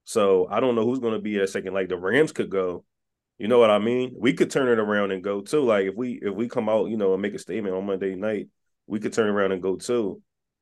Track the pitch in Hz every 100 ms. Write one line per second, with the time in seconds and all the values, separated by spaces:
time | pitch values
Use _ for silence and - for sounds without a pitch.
0 | - 110 98 95 92 104 127 113 117 131
1 | 113 107 107 104 95 104 92 98 90 87
2 | 92 127 156 - 87 95 92 87 - _
3 | _ _ _ - 104 123 110 104 110 123
4 | 127 - 123 160 139 147 127 113 107 104
5 | 98 95 98 101 98 151 120 104 95 98
6 | 127 - 101 98 120 127 107 110 98 110
7 | 98 95 104 98 - 107 101 92 101 95
8 | 98 92 107 104 - _ _ _ - 107
9 | 110 - 104 101 95 95 95 92 - 120
10 | 98 - _ _ _ _